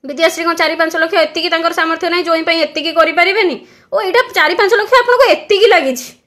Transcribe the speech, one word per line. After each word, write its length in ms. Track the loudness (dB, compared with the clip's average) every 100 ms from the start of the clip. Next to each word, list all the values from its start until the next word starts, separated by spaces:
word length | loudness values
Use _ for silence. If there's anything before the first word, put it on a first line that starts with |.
ବିଦ୍ୟାଶ୍ରୀ 400 | -12 0 0 0
କଣ 100 | -4
ଚାରି 220 | -2 -2 -2
ପାଞ୍ଚ 180 | -2
ଲକ୍ଷ 260 | -2 -2 0
ଏତିକି 300 | 0 -2 -4
ତାଙ୍କର 220 | -2 -2
ସାମର୍ଥ୍ୟ 380 | -2 -4 -2 -2
ନାହିଁ, 140 | -2
ଜୋଇଁ 180 | -2 -2
ପାଇଁ 160 | 0 -2
ଏତିକି 320 | -2 -4 -4
କରିପାରିବେନି? 640 | 0 0 2 0 2 -2 -2 -12 _
ଓ, 120 | _ -4
ଏଇଟା 240 | 0 0 0
ଚାରି 260 | 0 0
ପାଞ୍ଚ 180 | 2 2
ଲକ୍ଷ 180 | 2 2
ଆପଣଙ୍କୁ 360 | 2 2 4 4
ଏତିକି 360 | 2 0 2 4
ଲାଗିଛି 420 | 4 0 -6 -10 -20